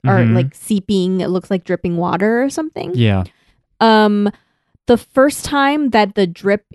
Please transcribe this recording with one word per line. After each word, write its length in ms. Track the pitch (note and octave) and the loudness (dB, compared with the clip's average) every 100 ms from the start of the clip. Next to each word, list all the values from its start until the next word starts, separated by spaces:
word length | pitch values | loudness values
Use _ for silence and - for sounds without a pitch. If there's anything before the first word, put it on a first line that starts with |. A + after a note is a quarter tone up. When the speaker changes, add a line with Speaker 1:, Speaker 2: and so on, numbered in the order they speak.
| - | -2
Speaker 1:
are, 140 | A#2+ | 0
Speaker 2:
Mm-hmm. 160 | A#2 A2+ | 2 2
Speaker 1:
like, 180 | C3+ | -2
seeping. 640 | - - G#3 F#3+ G3 F3+ F#3 | -6 -4 -4 -2 -2 0 -2
It 100 | E3+ | -2
looks 200 | F#3 - | -4 -4
like 140 | F#3+ | -6
dripping 340 | - F3 F3+ E3+ | -4 -4 -4 -4
water 460 | F3 E3+ G#3 A#3 | -2 -2 0 0
or 60 | C4+ | -2
something. 420 | E4 D#4+ - E4 | -4 -8 -8 -6
Speaker 2:
Yeah. 300 | F4+ A2 G2 F2+ _ _ _ _ - | 0 0 0 -4 _ _ _ _ -2
Speaker 1:
Um, 500 | - G#3+ G#3+ G#3 G3+ - _ _ _ _ - | 4 4 4 2 -2 -4 _ _ _ _ 0
the 120 | A#3+ | 0
first 460 | - C4 C#4+ - - | 0 2 2 0 -4
time 440 | C#4+ C4+ D4+ C#4 | 0 0 0 0
that 240 | A3 G#3 | 0 0
the 140 | G#3 F#3 | 0 -4
drip, 360 | E3+ G3+ G#3 _ | -2 -2 -2 _